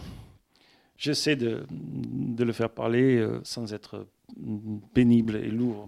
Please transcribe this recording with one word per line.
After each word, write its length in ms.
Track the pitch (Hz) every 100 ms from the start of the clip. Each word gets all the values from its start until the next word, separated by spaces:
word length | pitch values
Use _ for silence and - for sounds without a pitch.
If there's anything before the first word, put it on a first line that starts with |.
| - - - - _ _ _ _ _ -
j'essaie 400 | 143 143 151 147
de, 280 | 117 110 -
de 760 | - - - 120 - - 117
le 80 | 120
faire 160 | 110 113
parler, 480 | - 120 117 131 120
euh, 240 | 110 120
sans 280 | - - 110
être, 220 | 104 - 104
euh, 80 | 101 _ - - - 107 110 104 -
pénible 440 | 127 120 117 110 107
et 140 | 113
lourd. 360 | 110 120 104